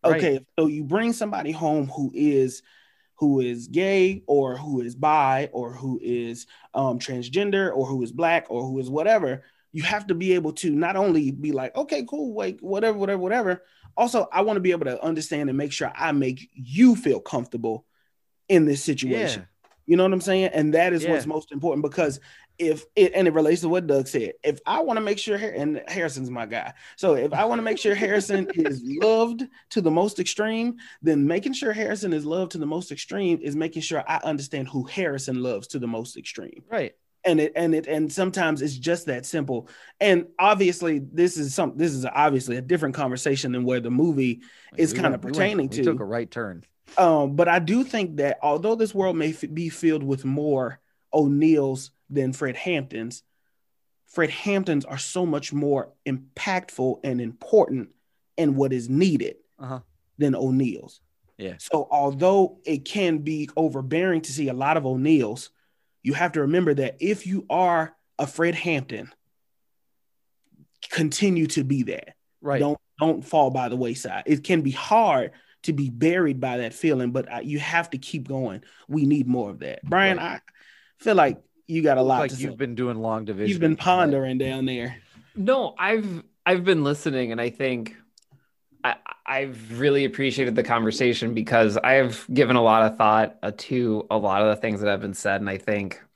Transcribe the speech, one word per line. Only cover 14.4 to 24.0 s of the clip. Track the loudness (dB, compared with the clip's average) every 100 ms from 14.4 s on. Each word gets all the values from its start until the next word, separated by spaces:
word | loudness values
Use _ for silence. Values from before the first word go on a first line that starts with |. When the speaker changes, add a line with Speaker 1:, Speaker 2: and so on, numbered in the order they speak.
Speaker 2:
wanna | 2 2
be | 2
able | 0 -2
to | -4
understand | -2 -4 -4 -4 -2
and | -2
make | -4
sure | -4 -6
I | -2 0
make | 2 0 -4 -12
you | -18 -8 6 8 8
feel | 2 0
comfortable | 0 -6 -4 -6 -4 -6 _ _ _ _ _ _ _
in | 6 6
this | 2
situation. | -2 -2 -2 -2 -2 -4
Speaker 1:
Yeah. | -10 _ _ _ 2
Speaker 2:
You | 4
know |
what | 6
I'm | 2
saying? | 2 2 2
And | 2 2
that | 4 4
is | 2 2
what's | 0 0
Speaker 1:
Yeah. |
Speaker 2:
most | -6 -6
important, | -4 -2 0
because | -2 0 -2 -2 -16 -20 _ _
if | -2 -2 -2 4
it, | 4
and | 6 4
it | 4
relates | 4 2
to | 2
what | 0 2
Doug | 0